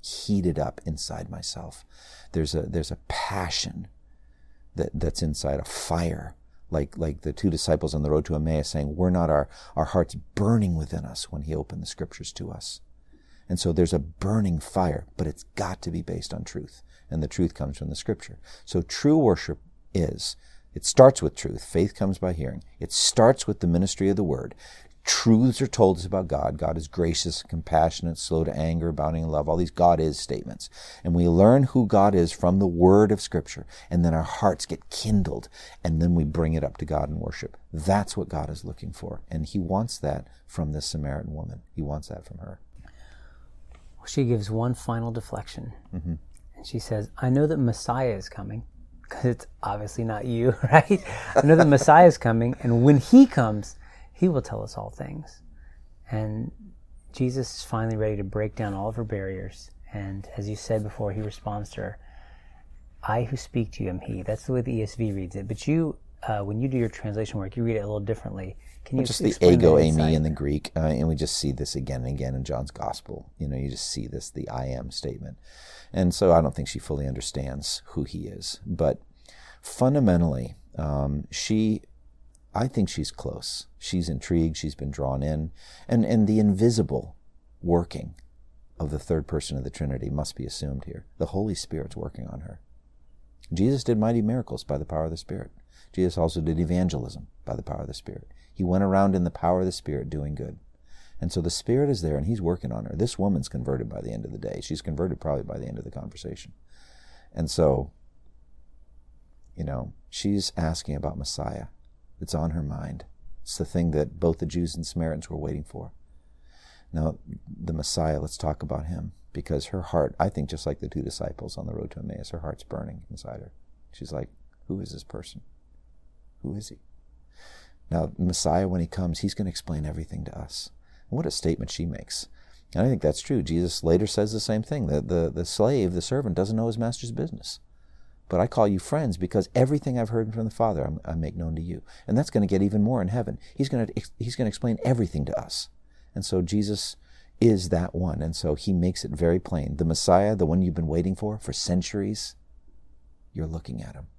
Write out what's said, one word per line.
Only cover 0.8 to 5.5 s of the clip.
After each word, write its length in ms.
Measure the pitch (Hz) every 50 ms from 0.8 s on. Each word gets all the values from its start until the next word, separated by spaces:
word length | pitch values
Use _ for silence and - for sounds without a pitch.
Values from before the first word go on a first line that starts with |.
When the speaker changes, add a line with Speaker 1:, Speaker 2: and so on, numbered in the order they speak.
| -
Speaker 1:
inside 440 | 80 76 - - - - 80 85 -
myself. 560 | - 80 - - - - 85 80 - - - _ - - - - - - - -
There's 240 | - 82 78 71 -
a, 60 | 80
there's 300 | 78 80 80 85 73 -
a 80 | 82 - -
passion 800 | - - - - - 98 98 92 80 - - - - - 85 90 - - - - - - - - - - _ - - - - - - -
that, 160 | - - - -
that's 280 | 76 80 78 - -
inside, 380 | 82 78 71 - - 69